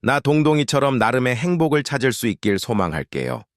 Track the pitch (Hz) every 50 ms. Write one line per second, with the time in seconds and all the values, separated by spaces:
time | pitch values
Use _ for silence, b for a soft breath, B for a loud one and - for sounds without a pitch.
0 | - 110 131 143 - 139 147 156 151 - 156 151 147 - - 139 139 139 135 123
1 | 110 110 120 127 123 127 123 117 135 175 180 170 160 160 143 151 135 - 143 139
2 | 127 131 117 - - 117 98 - - 107 101 95 - - 117 104 92 87 76 78
3 | 69 _ - 69 64 62 64 60 - _ _